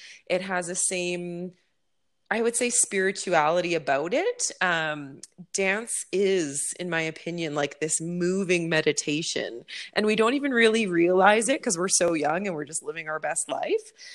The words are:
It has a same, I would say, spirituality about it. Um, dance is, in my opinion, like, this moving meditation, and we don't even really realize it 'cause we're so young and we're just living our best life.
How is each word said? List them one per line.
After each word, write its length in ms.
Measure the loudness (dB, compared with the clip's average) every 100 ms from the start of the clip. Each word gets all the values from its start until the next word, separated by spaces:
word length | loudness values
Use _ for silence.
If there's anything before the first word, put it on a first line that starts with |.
| -20 -14 -4
It 160 | -2
has 260 | -2 -4 -4
a 60 |
same, 800 | -2 -2 -2 -2 -4 -6 -6 -8 -12 _ _ _ _ _ _ -4
I 140 | 0
would 140 | 0 2
say, 140 | 2
spirituality 1040 | 2 2 2 0 0 2 4 4 2 2 0
about 360 | 0 0 0
it. 360 | 0 0 -2 -4 -2
Um, 600 | 0 2 0 -4 -8 -14 -20 -20 -8
dance 520 | -2 0 0 -2 -8 -4
is, 600 | 0 2 2 0 -2 -6 -6
in 100 | -4
my 120 | -2
opinion, 520 | -2 -4 -8 -4 -2
like, 240 | -2 -2 -2
this 220 | -4 -2
moving 680 | -4 -2 0 0 2 0 2
meditation, 960 | 2 2 0 0 -2 -2 -4 -6 -8 -12 -14 -8
and 140 | -2 2
we 100 | 2
don't 180 | 2
even 160 | 2 0
really 380 | 4 4 4 2
realize 600 | 4 4 6 6 6 4
it 140 | 0
'cause 160 | 0 -2
we're 100 | 2
so 260 | 2 2
young 340 | 2 0 0 -2
and 80 | -4
we're 80 |
just 180 | -6 -8
living 260 | -8 -8 -6
our 120 | -4
best 280 | -4 -4 -4
life. 440 | -4 0 -2 -2 -20 -20